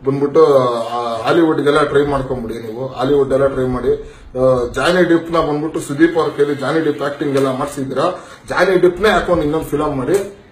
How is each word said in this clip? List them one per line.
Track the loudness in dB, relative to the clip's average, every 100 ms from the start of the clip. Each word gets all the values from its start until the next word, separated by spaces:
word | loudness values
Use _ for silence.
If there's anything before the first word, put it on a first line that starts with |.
| -2
ಬಂದ್ಬಿಟ್ಟು, | -2 2 4 6 6
ಆ, | 2 -2 -4 -6 -6 -4
ಹಾಲಿವುಡ್ಗೆಲ್ಲ | 0 2 2 2 2 2
ಟ್ರೈ | 2 2 0
ಮಾಡ್ಕೊಂಬಿಡಿ | -2 -4 -6 -6 -10 -10
ನೀವು. | -8 -10
ಹಾಲಿವುಡ್ | -4 0 2 2
ಎಲ್ಲ | 2 2
ಟ್ರೈ | 0 -2
ಮಾಡಿ. | -2 -2 -2 -4 -18 -12 0
ಆ, | 2 2 0
ಜಾನಿ | -2 0 2
ಡಿಪ್ | 4 2 2
ನ | -2
ಬಂದ್ಬಿಟ್ಟು | 0 -2 -4 -6
ಸುದೀಪ್ | -6 0 2 2
ಅವ್ರ | -2 0
ಕೈಲಿ | 0 0
ಜಾನಿ | -2 0
ಡಿಪ್ | 0 -2
acting | -4 -4 -2 0
ಎಲ್ಲ | 0 -2
ಮಾಡ್ಸಿದ್ದೀರಾ, | -6 -6 -6 -2 -2 -2 -14 -20 -8
ಜಾನಿ | 0 2 4
ಡಿಪ್ | 2 2
ನೇ | 2
ಹಾಕೊಂಡು | 2 2 0
ಇನ್ನೊಂದು | 0 -2 -2
film | -2 -2 -2
ಮಾಡಿ. | 0 -2 -2 -12 -20